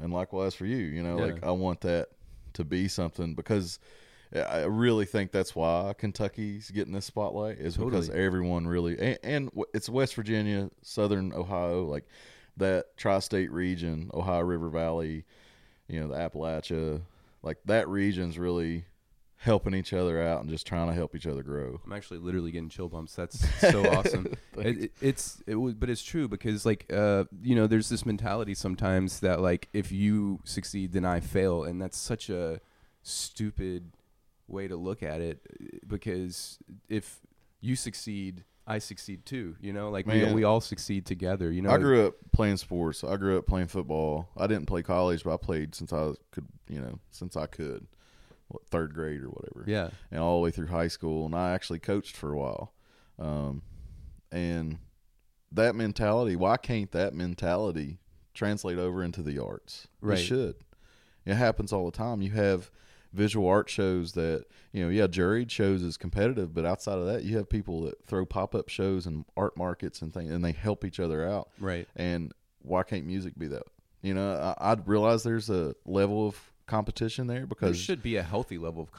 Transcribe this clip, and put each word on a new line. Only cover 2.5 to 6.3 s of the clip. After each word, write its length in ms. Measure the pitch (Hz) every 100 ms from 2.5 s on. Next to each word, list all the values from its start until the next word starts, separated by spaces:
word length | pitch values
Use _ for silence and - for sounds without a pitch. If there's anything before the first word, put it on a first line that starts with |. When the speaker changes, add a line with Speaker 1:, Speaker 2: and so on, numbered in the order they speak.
Speaker 1:
to 100 | -
be 240 | 78 90 95
something 460 | - 85 - 85
because 440 | 80 - 107 87 - - - - - -
yeah, 80 | -
I 220 | - 82
really 400 | 78 110 120 110 101
think 240 | 110 95
that's 220 | 98 92
why 400 | - 82 85 98 98
Kentucky's 720 | 107 - 101